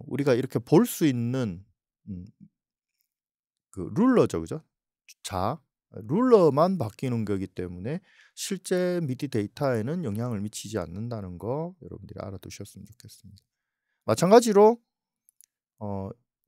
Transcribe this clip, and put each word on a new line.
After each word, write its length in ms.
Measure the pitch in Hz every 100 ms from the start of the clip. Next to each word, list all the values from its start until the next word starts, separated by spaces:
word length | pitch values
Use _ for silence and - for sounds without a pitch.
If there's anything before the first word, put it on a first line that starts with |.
| -
우리가 260 | 123 143
이렇게 260 | 120 131 131
볼 260 | - 160 240
수 200 | - 160
있는, 600 | 123 117 131 117 90 98 _ _ _ -
음, 160 | 92 92 _ - _ _ _ _ _ _ _ _ _ _ _ _
그 200 | - 87 117
룰러죠, 440 | 247 240 123 87
그죠? 200 | 82 147 _ _ _ _ _ -
자, 360 | - 95 98 151 _ _ _ 110
룰러만 840 | 107 170 254 226 165 135 175 190
바뀌는 480 | 110 - 131 117 104
거기 220 | 101 95
때문에 540 | - 90 90 98 165 _ _ _ -
실제 640 | - 190 - 180 180 175
미디 240 | 160 127 143
데이터에는 760 | 120 101 - 143 120 110 175
영향을 380 | 151 104 123 110
미치지 380 | 104 - 104 107
않는다는 580 | 80 87 117 117 95 87
거 380 | 95 139 165 190
여러분들이 360 | - - - -
알아두셨으면 680 | 101 95 - - 101 - 95
좋겠습니다. 560 | - 107 - 95 98 _ _ _ _ _ _ -
마찬가지로, 760 | 110 170 226 233 202 214 233 _ _ _ _ _ _ _ _ _ _
어, 300 | 107 98 95 - _ _